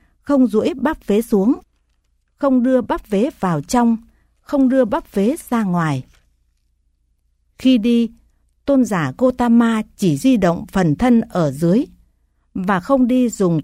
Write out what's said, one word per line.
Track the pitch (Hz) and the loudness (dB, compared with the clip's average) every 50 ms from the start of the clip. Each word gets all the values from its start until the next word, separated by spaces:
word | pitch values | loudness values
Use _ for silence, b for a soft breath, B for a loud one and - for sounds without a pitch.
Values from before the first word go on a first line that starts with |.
| b b b b | b b b b
không | b - 285 262 254 | b 0 2 2 2
duỗi | 208 208 214 208 285 339 | 2 2 0 -2 -2 -2
bắp | 254 240 302 311 - - | -4 -4 -4 -4 -4 -4
vế | - 202 220 | -2 -2 -2
xuống, | 233 - 226 190 190 247 330 370 - _ _ _ _ _ _ _ _ _ _ _ _ _ _ | 0 0 0 0 2 2 0 -2 -6 _ _ _ _ _ _ _ _ _ _ _ _ _ _
không | - 294 277 262 254 | -4 -2 0 0 2
đưa | 233 262 254 247 | 2 2 0 0
bắp | - - - 240 - - | 0 -2 -4 -6 -6 -4
vế | 208 190 240 330 - - | -2 -2 -2 -2 -4 -4
vào | 196 180 165 147 | -4 -2 -2 -4
trong, | 139 - 254 240 240 233 226 226 b b b b b b b b | -4 -2 0 0 2 0 0 -2 b b b b b b b b
không | b - 294 277 269 240 | b -4 0 0 2 2
đưa | 269 262 254 | 2 2 0
bắp | 196 269 330 - _ | 0 -2 -6 -6 _
vế | - 202 196 240 320 - - - | -4 -2 -2 -2 -2 -4 -6 -6
ra | 247 226 | -4 -4
ngoài. | 214 185 175 170 165 156 139 131 - _ _ _ _ _ _ _ _ _ _ _ _ _ _ _ _ _ _ _ _ _ _ _ _ _ _ _ _ _ _ - | -2 -2 -2 -2 -2 -2 -4 -6 -8 _ _ _ _ _ _ _ _ _ _ _ _ _ _ _ _ _ _ _ _ _ _ _ _ _ _ _ _ _ _ -2
Khi | - 262 254 220 | 0 2 2 2
đi, | 202 240 233 233 233 226 - _ _ _ _ _ _ _ _ _ - | 2 0 0 0 -2 -4 -6 _ _ _ _ _ _ _ _ _ -4
tôn | 285 277 262 240 | 0 0 2 0
giả | 202 208 170 147 131 - - | 0 -2 -2 -4 -4 -2 0
Gotama | 254 254 254 - 240 233 233 233 233 226 226 214 214 - _ | 0 0 0 0 0 2 2 2 2 2 0 -2 -6 -8 _
chỉ | - 202 170 143 | -2 -2 0 0
di | 139 - 269 254 | 0 2 2 2
động | 202 185 175 170 - - - | 2 2 0 0 -2 -6 -6
phần | - 196 180 160 143 | -2 0 0 0 0
thân | - 226 226 240 226 | 0 2 2 2 2
ở | 226 - - 185 160 143 | 0 -2 -2 -2 -2 -2
dưới | 131 147 170 165 190 247 349 - - _ _ _ _ _ _ _ _ _ _ _ - | -2 -2 0 0 2 0 -2 -4 -10 _ _ _ _ _ _ _ _ _ _ _ -10
và | 196 180 185 196 - | -6 -4 -2 -2 -2
không | - - 277 254 254 | -2 0 0 0 2
đi | 233 254 254 247 220 | 2 0 0 0 -2
dùng | - - 190 175 165 151 | -2 -2 0 0 0 -2